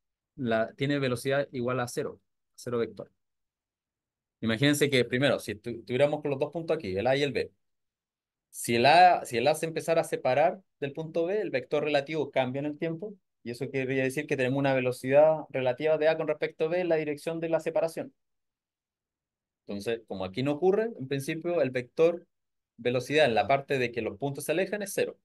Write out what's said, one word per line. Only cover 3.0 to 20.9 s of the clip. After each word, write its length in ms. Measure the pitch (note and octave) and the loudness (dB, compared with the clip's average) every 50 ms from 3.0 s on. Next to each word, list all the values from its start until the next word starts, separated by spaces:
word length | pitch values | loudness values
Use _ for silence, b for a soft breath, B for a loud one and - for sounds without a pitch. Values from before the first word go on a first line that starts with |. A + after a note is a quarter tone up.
| - - _ _ _ _ _ _ _ _ _ _ _ _ _ _ _ _ _ _ _ _ _ _ _ _ _ _ | -16 -18 _ _ _ _ _ _ _ _ _ _ _ _ _ _ _ _ _ _ _ _ _ _ _ _ _ _
Imagínense 500 | A2+ A2 A2 G#2+ C#3 D3 D3 C#3+ D3+ C3+ | -4 -2 0 2 2 2 2 2 2 2
que 140 | C3+ B2 A#2+ | 2 2 2
primero, 340 | - B2+ B2 C#3+ C3 G2+ - | 2 0 2 2 2 2 0
si 160 | - - G#2 | -2 -6 -10
tu-, 260 | - - A#2+ A2+ A2+ - | -8 -8 -10 -10 -10 -8
tuviéramos 380 | - A#2+ B2+ C#3+ D3 D3+ D3 | -4 0 2 2 2 2 -2
con 80 | - D3 | -4 -4
los 100 | C#3 C3 | -2 -2
dos 120 | D3 C#3+ | -4 -4
puntos 260 | - E3+ D#3+ E3 D#3+ - | -4 -8 -4 -2 -4 -2
aquí, 180 | - F#2+ F#2 | -2 -4 -4
el 120 | G2 G#2+ B2+ | -2 0 0
A 80 | C3+ | 2
y 80 | C#3+ C#3+ | 2 0
el 80 | C#3 | 0
B, 200 | A2+ F#2 - - - _ _ _ _ _ _ _ _ _ _ _ _ _ _ _ _ _ _ _ | -2 -4 -6 -6 -10 _ _ _ _ _ _ _ _ _ _ _ _ _ _ _ _ _ _ _
si 240 | - - - A#2+ A#2 | -16 -10 -4 0 2
el 100 | A#2 A#2+ | 6 6
A, 400 | C#3 D#3+ F3 F3+ F3+ E3 - - | 8 8 10 10 8 8 4 0
si 120 | - B2 A2+ | -2 -2 0
el 100 | B2 C#3+ | 2 2
A 80 | D#3 | 2
se 100 | D#3 E3+ | 0 -2
empezara 360 | D#3+ D#3+ D#3+ D3 E3 E3 E3 | -4 -4 -6 -2 0 0 0
a 20 | D#3+ | 2
separar 580 | - E3 D#3 - C3 B2+ C#3 D#3 F3+ G#3 G3 - _ _ _ | 0 -4 -2 0 2 4 4 4 2 2 -2 -10 _ _ _
del 140 | C#3+ C3+ C3+ | -8 -8 -6
punto 320 | D#3+ D#3+ D3+ D#3 E3+ E3+ | -8 -10 -6 -2 -2 -2
B, 160 | F3 G3+ G#3+ | 0 -2 -2
el 80 | G3 D#3 | -4 -4
vector 340 | C#3 B2 - - D3+ D3 C#3+ | -4 -6 -4 -2 -2 -2 0
relativo 460 | D3+ D3 C#3+ C#3 D3+ D#3+ D#3 C3+ C#3+ | 2 2 0 0 0 -2 -4 -4 0
cambia 300 | - C#3 B2+ B2 B2+ C#3 | 0 0 0 0 -2 -4
en 80 | C#3+ D3+ | -6 -6
el 100 | D3 - | -4 -4
tiempo, 380 | E3+ E3 E3 D#3+ G#3 A3 G#3+ - _ _ _ _ _ | -4 -4 -4 -6 -8 -12 -14 -16 _ _ _ _ _
y 60 | A#2 | -12
eso 220 | A#2+ - C#3 B2+ | -8 -8 -8 -4
querría 320 | C#3 C3+ C3 B2 C3+ C3+ C3 | -4 -4 -2 0 0 0 0
decir 240 | C3 C3 D#3 D3 - | 0 -2 -4 -2 -2
que 100 | D3 C3 | 0 0
tenemos 220 | B2+ B2 C3+ C#3 | 0 0 0 2
una 160 | C#3 C#3 C3+ | 2 2 2
velocidad 640 | C3 B2+ B2 A#2+ - - C3 C3+ D3 D3+ D#3 D#3 D#3 C3+ - | 2 2 0 -2 -4 -2 4 6 6 8 6 4 2 -4 -6
relativa 480 | - C3+ B2+ B2+ B2 - D3+ D#3 D#3 D#3 | -6 -2 -2 -2 -2 0 0 0 2 4
de 120 | D3+ D#3+ | 4 2
A 60 | D#3+ | 2
con 120 | D#3+ D#3 D3 | 2 0 -2
respecto 380 | D3 - D#3+ D#3 - - D#3+ | -2 -2 -4 -6 -2 -4 -2
a 20 | D#3+ | -2
B 140 | F3 F3+ | 0 -2
en 80 | F3+ E3+ | 0 0
la 60 | E3 | 0
dirección 440 | D#3 D#3 D3 D3 D3 - E3 E3 E3 | 0 0 -2 -6 -6 -6 -6 -6 -4
de 100 | E3 E3 | -2 0
la 100 | D#3+ D#3 | -2 0
separación. 540 | D#3+ E3 D#3+ D3+ E3 D#3+ - D#3+ - - - _ _ _ _ _ _ _ _ _ _ _ _ _ _ _ _ _ _ _ _ _ _ _ _ _ _ _ _ _ _ - | -2 -2 0 0 -2 0 -2 -6 -10 -12 -14 _ _ _ _ _ _ _ _ _ _ _ _ _ _ _ _ _ _ _ _ _ _ _ _ _ _ _ _ _ _ -10
Entonces, 340 | G2+ G2+ G2+ A#2+ A#2 A2+ - _ | -10 -6 -4 -4 -4 -4 -6 _
como 180 | G#2 F#2+ F#2 | -8 -8 -8
aquí 180 | F#2+ F#2+ B2+ C3 | -6 -4 -4 -2
no 100 | C#3+ D3 | -2 -2
ocurre, 380 | D3 F3+ F#3 G3 G#3+ A3 A#3 | 2 2 2 2 2 0 -4